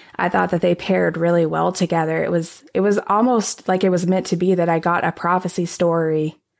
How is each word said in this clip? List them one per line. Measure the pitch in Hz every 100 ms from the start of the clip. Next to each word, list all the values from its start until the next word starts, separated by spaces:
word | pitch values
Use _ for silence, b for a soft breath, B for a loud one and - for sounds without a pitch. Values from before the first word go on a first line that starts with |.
| B -
I | 180
thought | 190 180
that | 175
they | 180
paired | 175 - 185 175 165
really | 170 175 160
well | 160 170
together. | 180 175 170 160 160
It | -
was, | 175 165 - -
it | -
was | 196 202 -
almost | 202 247 240 196 - -
like | 185
it | 190
was | 180 175
meant | 185 -
to | 170
be | 180 180
that | 170
I | 165
got | 170 175
a | 170
prophecy | - 170 185 185 - 170
story | - 170 165 160 156 156 - _